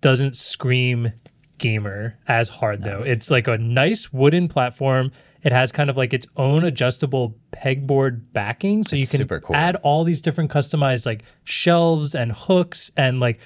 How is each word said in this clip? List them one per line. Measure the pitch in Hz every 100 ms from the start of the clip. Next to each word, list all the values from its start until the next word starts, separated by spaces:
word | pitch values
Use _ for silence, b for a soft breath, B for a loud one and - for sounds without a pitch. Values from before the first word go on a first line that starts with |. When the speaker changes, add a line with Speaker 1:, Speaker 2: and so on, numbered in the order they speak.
Speaker 1:
doesn't | 139 127 135 123
scream | - - 127 127 127 120 117 - - _ _ -
gamer | 117 110 104 101 113 - -
as | 117 117
hard, | - 110 104
though. | 101 98
Speaker 2:
No. |
Speaker 1:
It's, | 123 117 -
like, | 131 117
a | 110
nice | 113 123 156 220 -
wooden | 131 143 170 175
platform. | 147 123 - 135 131 131 b b b
It | -
has | 123 127
kind | - 143
of, | 135
like, | 127
its | 131 - -
own | 135 147
adjustable | 170 123 127 - 139 131 117 107 _
pegboard | - 135 135 135 139 135 120 -
backing, | 110 104 123 196 214
so | 214 143
Speaker 3:
It's |
Speaker 1:
you | 135
can | 135
Speaker 3:
super | 135 73
cool. | - 147
Speaker 1:
add | 170 180
all | 147 147
these | 165 156
different | 165 151 151
customized, | 147 143 156 139 123 117
like, | 107 b b
shelves | - - 175 170 165 160 147
and | 135 117
hooks, | 110 - 185 175 - - -
and, | 131 127
like, | 123 113